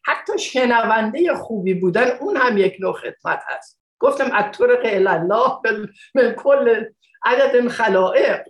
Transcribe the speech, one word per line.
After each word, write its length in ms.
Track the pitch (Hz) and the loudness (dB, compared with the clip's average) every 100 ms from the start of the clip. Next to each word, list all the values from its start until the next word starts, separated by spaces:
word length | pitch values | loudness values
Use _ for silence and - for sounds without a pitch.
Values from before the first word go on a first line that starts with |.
| - | -6
حتی 340 | 302 - 415 | -4 -4 -6
شنونده 920 | - 254 247 233 214 226 220 277 349 | -4 0 2 2 2 0 0 0 0
خوبی 400 | 269 - 220 185 | 0 -4 -6 -2
بودن، 380 | 180 180 175 247 247 | 0 0 2 0 -2
اون 180 | 285 359 | -4 0
هم 200 | 247 208 | 0 2
یک 200 | 196 - | 0 0
نوع 140 | 190 | -6
خدمت 500 | - - - 170 - - | -6 -8 -10 -6 -6 -6
هست. 340 | - - _ _ - | -12 -14 _ _ -2
گفتم 300 | 262 277 262 | 0 0 -2
از 120 | 277 - - | 0 -2 0
طرق 240 | 240 247 | 2 2
الله 680 | 233 196 190 165 170 214 262 262 | 0 0 0 0 0 0 0 0
بل-، 240 | 226 214 208 _ - 269 | -4 -4 -6 _ -6 0
من 160 | 233 | 0
کل 540 | - 277 277 240 220 226 _ _ - 220 | 0 2 2 4 0 -2 _ _ -6 -2
عدد 420 | 247 269 247 240 | 2 2 2 0
خلائق، 720 | - 226 190 185 254 262 - - | -2 0 2 2 2 2 -2 -4